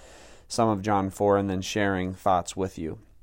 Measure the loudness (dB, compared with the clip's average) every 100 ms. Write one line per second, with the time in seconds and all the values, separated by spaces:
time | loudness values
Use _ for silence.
0 | -20 -20 -20 -20 -8 0 0 0 0 0
1 | 0 2 4 4 2 -2 -2 0 0 0
2 | -4 -4 0 0 0 -6 -6 -6 -10 -10
3 | -16 -20